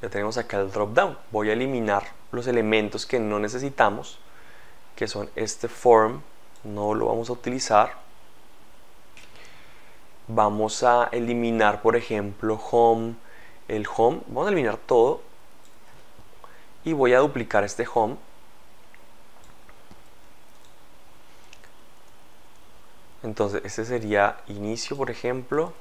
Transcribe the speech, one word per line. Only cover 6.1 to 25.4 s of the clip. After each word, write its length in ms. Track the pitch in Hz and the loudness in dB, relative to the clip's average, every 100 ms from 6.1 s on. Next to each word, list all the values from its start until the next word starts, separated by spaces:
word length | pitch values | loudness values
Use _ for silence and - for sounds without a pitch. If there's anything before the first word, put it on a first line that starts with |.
| 135 - - - - | 2 -10 -14 -14 -12
no 300 | 107 104 104 | -10 -4 0
lo 140 | 107 113 | 2 2
vamos 240 | 113 117 | 0 -2
a 20 | |
utilizar. 760 | 123 - 127 - 107 117 - - - - - - - - - - - - - - - - - - - - - - - - | -4 -4 -4 4 6 6 2 -12 -14 -14 -14 -14 -14 -14 -14 -14 -14 -14 -14 -14 -14 -12 -12 -12 -12 -12 -14 -14 -14 -4
Vamos 520 | 113 107 104 110 - | 4 4 6 0 4
a 260 | 123 120 117 | 6 6 6
eliminar, 680 | 120 117 120 117 113 107 104 | 2 0 2 2 6 6 6
por 160 | 113 117 | 4 4
ejemplo, 640 | - 107 101 95 110 107 - | 2 -2 -2 -2 -2 -2 2
home, 440 | 120 117 113 113 117 - - - - - | 6 8 6 2 -6 -12 -12 -12 -12 -4
el 220 | 110 104 - | -4 -2 4
home. 240 | 113 160 - | 4 4 -4
Vamos 200 | 120 180 | -2 0
a 40 | |
eliminar 260 | 190 123 101 | 2 2 0
todo. 460 | - 127 120 - - - - - - - - - - - - - - - - - | 4 6 6 4 -4 -14 -14 -14 -14 -14 -14 -14 -14 -14 -14 -14 -14 -14 -14 -8
Y 80 | - | -2
voy 220 | 160 127 | 4 8
a 60 | 123 | 8
duplicar 440 | 147 139 113 107 | 8 4 2 2
este 240 | 101 - 117 | 2 -2 0
home. 240 | - 110 131 - - - - - - - - - - - - - - - - - - - - - - - - - - - - - - - - - - - - - - - - - - - - - - - - - - | 2 2 0 -10 -14 -14 -14 -14 -14 -14 -14 -14 -14 -14 -14 -14 -14 -14 -14 -14 -14 -14 -14 -14 -14 -14 -14 -14 -14 -14 -14 -14 -14 -14 -14 -14 -14 -14 -14 -14 -14 -14 -14 -14 -14 -14 -14 -14 -14 -14 -14 -14 -10
Entonces, 400 | 113 110 104 98 | -8 0 0 0
este 200 | 101 - 113 | -4 -6 -2
sería 500 | 123 107 104 101 - - | -2 2 4 4 2 -10
inicio, 480 | 101 104 117 - 143 | -6 -4 -4 -4 -4
por 140 | 131 | -4
ejemplo. 600 | 117 - 127 | -2 -2 -4